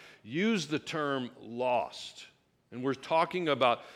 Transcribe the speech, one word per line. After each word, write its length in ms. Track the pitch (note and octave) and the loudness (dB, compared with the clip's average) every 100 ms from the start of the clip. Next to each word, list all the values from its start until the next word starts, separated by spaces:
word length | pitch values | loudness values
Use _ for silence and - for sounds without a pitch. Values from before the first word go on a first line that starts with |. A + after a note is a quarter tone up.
| - - | -20 -20
use 420 | G#2 C#3+ G#3+ A3 D3 | -8 -2 0 0 0
the 140 | D3+ | -4
term 500 | - E3 C#3+ C#3 A#2+ - | -4 -4 -2 -2 -4 -10
lost, 880 | C3 A#2 B2+ A#2+ C2+ - - - - _ _ _ _ | -12 -2 2 2 0 -6 -14 -16 -20 _ _ _ _
and 120 | A#2+ | -4
we're 100 | C3 | -2
talking 560 | B2+ - D#3+ F3 F3+ E3 | -2 2 2 2 2 0
about 320 | C3+ B2 A2+ - | 4 4 4 -2